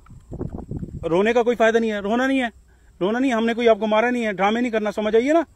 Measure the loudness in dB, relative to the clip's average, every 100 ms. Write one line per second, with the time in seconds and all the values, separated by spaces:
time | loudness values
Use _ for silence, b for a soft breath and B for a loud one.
0 | -20 -20 -18 -12 -10 -12 -12 -12 -12 -8
1 | -2 0 2 2 0 2 4 4 0 -4
2 | -2 0 0 0 -2 -8 _ _ _ -6
3 | -2 0 0 0 -2 2 2 2 2 2
4 | 2 0 -4 0 0 0 -2 -2 -4 -4
5 | 0 2 4 2 0